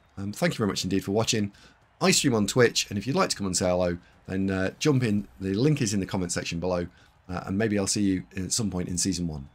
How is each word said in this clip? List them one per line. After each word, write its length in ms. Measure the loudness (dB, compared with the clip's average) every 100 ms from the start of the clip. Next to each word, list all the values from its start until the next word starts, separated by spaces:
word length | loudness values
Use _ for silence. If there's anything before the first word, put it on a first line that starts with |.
| _ -8
Um, 160 | -8
thank 200 | -2 -2
you 40 | 0
very 100 | -2
much 160 | -2
indeed 220 | -2 -2 0
for 60 |
watching. 420 | 0 0 0 -2 -8 -20 _ _ 0
I 120 | 2
stream 240 | 4 4 2
on 100 | 4
Twitch, 400 | 6 4 4 -2
and 100 | -4
if 80 | -2
you'd 80 | 0
like 140 | 0
to 60 | 0
come 120 | -2
and 100 | 0
say 80 | 2
hello, 320 | 2 2 -2 -8 -18 -6
then, 240 | -2 0
uh, 200 | 0 -2 0
jump 260 | 2 2
in. 240 | 2 0 -4 -8
The 140 | -4 0
link 260 | 2 2
is 140 | 0 -2
in 40 |
the 60 | -2
comment 260 | -2 -2
section 280 | -4 -4 -4
below, 280 | -2 -2 -4 -10 -20 _ -10
uh, 140 | -8 -4
and 100 | -2
maybe 220 | 0 0
I'll 80 | 0
see 160 | 0
you 200 | 2 0 -2 -8
at 140 | -4
some 180 | -2 -2
point 180 | -2 -4
in 120 | -2
season 280 | -2 -2 -4
one. 220 | -6 -12